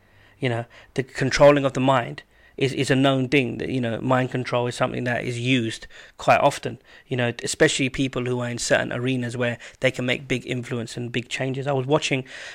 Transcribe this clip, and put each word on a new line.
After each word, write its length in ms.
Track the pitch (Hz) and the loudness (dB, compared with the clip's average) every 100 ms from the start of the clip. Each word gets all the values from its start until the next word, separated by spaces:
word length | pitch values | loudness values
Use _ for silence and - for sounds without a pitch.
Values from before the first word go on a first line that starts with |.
| _ _ - - | _ _ -20 -4
You 100 | 131 | -2
know, 160 | 117 117 - - | -2 -4 -14 -8
the 80 | - | -6
controlling 640 | 127 - 135 - 143 143 135 | -4 -2 0 8 8 8 2
of 60 | |
the 60 | - | 2
mind 420 | - 135 127 147 - _ - - | 2 2 0 -10 -16 _ -14 -2
is, 160 | 135 | -2
is 180 | 131 127 | 0 2
a 60 | 131 | 4
known 320 | 139 135 127 | 4 2 2
thing. 300 | 147 120 - | 2 2 -4
That, 100 | - | -4
you 120 | 131 | -2
know, 200 | 120 113 | -2 -2
mind 300 | 123 127 120 | 0 0 0
control 380 | 127 123 123 123 | -4 -2 -2 -2
is 60 | - | -2
something 280 | 127 120 | -2 -2
that 200 | 123 117 | -2 -4
is 140 | 113 120 | -4 -4
used 460 | 120 131 110 - - - - - | 0 2 0 -6 -14 -20 -20 -2
quite 240 | - - | 4 6
often. 380 | 143 - 127 113 _ - - | 4 0 -10 -12 _ -18 -6
You 80 | 127 | -2
know, 160 | 120 113 | -2 -2
especially 460 | - - 208 - 135 | -6 2 2 2 -2
people 340 | - 135 131 | -2 -4 -2
who 160 | 123 123 | -4 -4
are 80 | 120 | -4
in 100 | 120 | -6
certain 340 | - 139 117 | 0 0 0
arenas 440 | 120 127 127 120 120 | -4 -2 -2 -4 -4
where 220 | 120 117 - - | -4 -4 -12 -4
they 100 | 131 | -2
can 160 | - 127 | -2 -4
make 220 | 123 135 | -4 -2
big 180 | 131 - | -2 -2
influence 500 | 131 117 120 113 - | -4 -4 -8 -8 -8
and 140 | 120 | -6
big 180 | 123 117 | -6 -6
changes. 380 | - 131 135 135 | -6 -4 -4 -2
I 60 | |
was 140 | 135 131 | -2 2
watching, 380 | 151 - 135 127 - - | 0 2 -2 -4 -14 -16